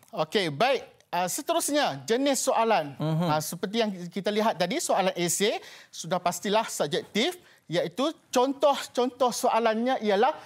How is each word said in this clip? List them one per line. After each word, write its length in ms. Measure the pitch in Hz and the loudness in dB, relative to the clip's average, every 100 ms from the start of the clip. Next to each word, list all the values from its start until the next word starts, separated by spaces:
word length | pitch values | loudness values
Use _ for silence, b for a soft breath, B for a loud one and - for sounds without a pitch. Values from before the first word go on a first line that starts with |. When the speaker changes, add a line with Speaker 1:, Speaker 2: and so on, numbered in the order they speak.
| - | -12
Speaker 1:
Okey, 360 | 190 156 214 165 | -6 -2 0 0
baik. 320 | 139 254 233 - _ - | 0 0 0 -4 _ -8
Ah, 180 | 175 180 | -4 -2
seterusnya, 720 | 302 294 330 302 294 208 139 | -4 -2 0 0 0 0 -2
jenis 380 | 131 240 285 262 | -2 0 0 0
soalan. 500 | 269 - 226 190 147 131 | 0 2 4 2 0 -4
Speaker 2:
Mhm. 300 | 156 160 170 | -2 0 2
Speaker 1:
Ah, 100 | 151 | 0
seperti 360 | - 170 185 226 | -2 -8 -4 -2
yang 140 | 214 185 175 | -2 -2 -8
kita 180 | 202 208 | -4 -2
lihat 280 | 208 220 156 | 0 0 0
tadi, 220 | 180 302 | 0 -2
soalan 340 | - 196 190 | 0 2 2
esei 500 | 175 175 - 202 370 B B B | 0 0 0 0 -2 B B B
sudah 300 | - 170 180 | -12 -4 -2
pastilah 480 | 175 - 202 214 220 | -2 -2 0 0 0
subjektif, 720 | - 151 160 - 202 320 349 b b - | -2 -2 -2 -2 0 0 -2 b b -4
iaitu 380 | 160 160 - 302 - - | -2 -2 -2 -2 -2 -2
contoh-contoh 1040 | 254 269 269 294 254 - - 247 - 247 | 0 2 2 2 2 -2 -2 -2 2 0
soalannya 680 | - 247 226 226 220 247 262 | 2 0 2 2 0 0 0
ialah 340 | 214 196 262 311 | 2 4 2 0